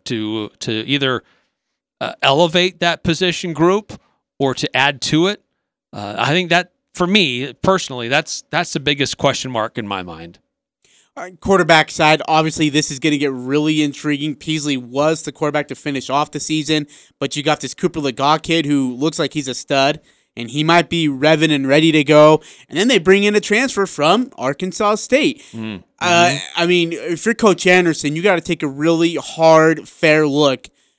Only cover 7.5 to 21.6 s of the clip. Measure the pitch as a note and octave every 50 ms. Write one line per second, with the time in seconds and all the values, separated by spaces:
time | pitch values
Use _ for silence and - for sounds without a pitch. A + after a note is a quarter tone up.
7.5 | A#2+ _ - F#3+ F#3+ F3+ - - C3+ B2 A#2 A#2 C3+ D3+ D#3 - - - - _
8.5 | - D#3+ F3 - - D#3 C3+ C#3+ D3 C#3+ C3+ - - - - C#3 A#2+ - - C3
9.5 | B2+ A2+ G#2+ A2+ - B2+ G#2+ G2+ G2 F#2+ F2+ F2+ E2 D#2+ E2+ E2+ F2 _ _ _
10.5 | _ _ _ _ _ _ _ _ _ _ _ _ _ F#3+ F3+ F#3 F#3 - - F#3
11.5 | G3 F#3 F3 D#3 E3 D#3 D3 - - - D#3 D3+ D#3 D3 - - D#3 D#3+ D#3 D#3+
12.5 | D#3 - D#3+ D3+ C3+ D3+ D3 - D3 C3 - D#3 D3+ C#3 C#3+ C#3+ C3+ B2+ B2 B2+
13.5 | C#3 D3+ D3+ D#3 D#3 D3+ D3+ D3 C#3 - - D3+ D3 C#3 D3 D#3 C#3 - - D#3+
14.5 | D#3 D#3 C#3+ D3 C#3 B2+ B2 A#2 B2 C3+ D3 D#3 E3 D#3 - D3+ C#3+ - D#3+ D3
15.5 | C#3+ D3 D3 - - - - D3+ C#3 C3 B2 - C3 C#3+ D3+ - - D3 - -
16.5 | D#3 D#3 D3 C#3 D#3 D#3 D3 - - - - _ _ - C#3 C3+ - D3+ C3+ D3+
17.5 | D3+ - - C3 - - - F3 - D#3+ C#3+ C3+ A#2 - C3+ C#3+ D#3 D#3+ - -
18.5 | D#3+ E3 D#3 C#3+ D3 C#3 C3 B2+ B2 A#2+ C#3+ D#3+ D#3 - D#3+ C3+ - D#3 C3+ C3
19.5 | A#2+ - - - C#3+ C3+ C3+ C#3+ D3+ D#3 _ _ _ _ _ _ _ A#2+ A#2+ A2
20.5 | B2 D3 D#3 D#3+ E3+ F3 E3+ - E3+ E3+ D#3+ D3 C#3 B2+ C#3+ D#3 D#3+ D#3 D#3 D#3+
21.5 | D3+ C#3